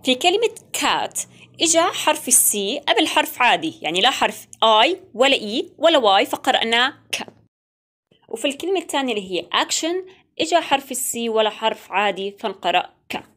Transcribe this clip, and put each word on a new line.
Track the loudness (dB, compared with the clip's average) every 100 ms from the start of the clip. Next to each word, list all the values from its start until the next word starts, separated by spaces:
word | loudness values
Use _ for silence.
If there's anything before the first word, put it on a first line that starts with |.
في | 0
كلمة | 2 2 2 -2 -4 _
كات | -4 -2 0 -2 -8 -12 -16 -20 -2
إجا | 2 4
حرف | 2 0 -2 -2 2
السي | 2 2 -2 -4 -4
قبل | 0 0 2
حرف | 0 0 2
عادي، | 2 2 -2 -6
يعني | -4 2
لا | 2
حرف | 2 -2 -2 -20 0
آي | 4 6 4 0 -8
ولا | 2 2
إي | 2 -2 -6 -6 0
ولا | 2 4
واي، | 4 4 2
فقرأنا | -2 -2 -2 0 0 0 -4 _
ك. | -10 -10 _ _ _ _ _ _ _ _ _ _
وفي | -6 -6
الكلمة | -4 -4 -4
الثانية | -2 -4 -2
اللي | -4 -4
هي | -8 -4
action | -4 -2 -4 -4 -6 -8 -20 _ -8
إجا | -2 -2
حرف | 0 -4 -4
السي | -8 -6 -4 -2
ولا | 0 0
حرف | -2 -4 -4 -6
عادي، | -2 -2 -4 -8
فنقرأ | -8 -10 -6 -2 -2 -4 _ _
ك. | -12 -12